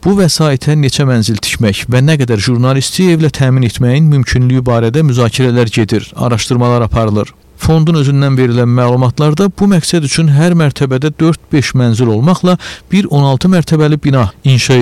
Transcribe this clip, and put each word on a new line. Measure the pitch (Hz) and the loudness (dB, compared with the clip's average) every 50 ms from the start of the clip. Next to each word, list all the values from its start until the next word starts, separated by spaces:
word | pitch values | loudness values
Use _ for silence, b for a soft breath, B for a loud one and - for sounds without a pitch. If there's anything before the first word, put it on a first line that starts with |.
| - | 2
bu | 175 202 196 | 0 2 2
vəsaitə | 196 160 - - 165 151 143 127 - - 147 | 2 0 2 0 0 0 0 0 0 0 0
neçə | 156 147 131 - - 147 131 | 2 0 0 0 0 0 0
mənzil | 127 117 107 104 113 101 | 2 0 0 0 -2 -4
tikmək | - - - - 113 104 98 - - - | -4 -6 -4 -2 -2 -2 -2 -2 -4 -2
və | 120 127 131 | 0 0 2
nə | 147 160 147 | 2 2 0
qədər | 135 113 117 104 98 | 0 0 0 -2 0
jurnalisti | 127 123 120 123 127 135 135 127 - - - 185 180 170 | 0 0 0 0 0 0 0 -2 -4 -2 0 0 2 2
evlə | 160 160 151 - | 2 0 -2 0
təmin | - 143 131 127 131 127 | 0 0 0 2 2 0
etməyin | 117 - - 123 123 123 143 160 156 147 | -2 -2 -2 -2 0 2 2 2 2 2
mümkünlüyü | 139 123 - - 127 123 123 127 131 | 0 0 0 0 0 0 2 0 0
barədə | 123 123 120 117 113 113 117 151 | 0 0 0 0 0 0 0 0
müzakirələr | 160 147 123 123 123 117 - - 127 127 120 123 120 110 - | 0 0 2 2 0 0 0 0 0 0 2 0 0 0 0
gedir, | - 113 98 - 107 95 - - | -2 -2 0 -2 -4 -4 -6 -8
araşdırmalar | - 127 123 120 107 - - 131 123 123 120 123 120 117 | -6 -4 -2 -2 -4 -2 -2 -2 0 0 0 0 0 0
aparılır. | 104 - 117 113 110 104 104 104 - - _ _ - _ - | -2 -2 -2 -2 0 -2 -2 -4 -6 -10 _ _ -20 _ -8
Fondun | - - 160 160 156 156 170 160 | -2 0 2 2 2 2 0 0
özündən | 143 135 139 139 139 139 135 131 | 0 0 0 0 0 0 0 0
verilən | 127 123 117 123 123 120 | 0 0 2 0 0 2
məlumatlarda | 120 127 123 120 123 127 131 123 123 - 147 151 151 147 196 202 185 - | 2 0 0 0 0 0 0 0 0 0 0 0 0 0 -2 -2 -2 0
bu | 202 202 202 | 0 2 2
məqsəd | 175 147 - - 175 151 | 0 0 0 -2 -2 -2
üçün | 135 - - 165 160 | -2 -2 0 0 2
hər | 143 139 160 175 180 | 2 2 2 2 2
mərtəbədə | 170 160 143 127 - 147 131 131 131 135 156 151 - | 2 0 0 0 -2 -4 -2 -2 -2 -2 -4 -4 0
dörd-beş | 160 160 160 - - _ - 151 123 - - | 0 0 0 -2 -6 _ -2 -2 -2 0 0
mənzil | 127 123 120 113 107 127 117 110 | 0 0 0 0 0 0 0 0
olmaqla | 104 120 165 185 - - 180 180 170 B B B B B - - | 0 2 0 0 0 0 -2 -2 -2 B B B B B -2 -2
bir | 185 196 - | -2 -2 0
on | - 143 143 | 0 0 0
altı | 139 135 123 - 180 | 0 0 0 0 2
mərtəbəli | 185 180 151 - 170 156 151 151 151 147 - | 2 2 0 0 0 0 2 0 0 0 0
bina | 156 135 135 117 95 - - _ | 0 0 0 0 -2 -4 -4 _
inşa | 139 131 120 - - 135 127 | 0 0 0 2 2 2 2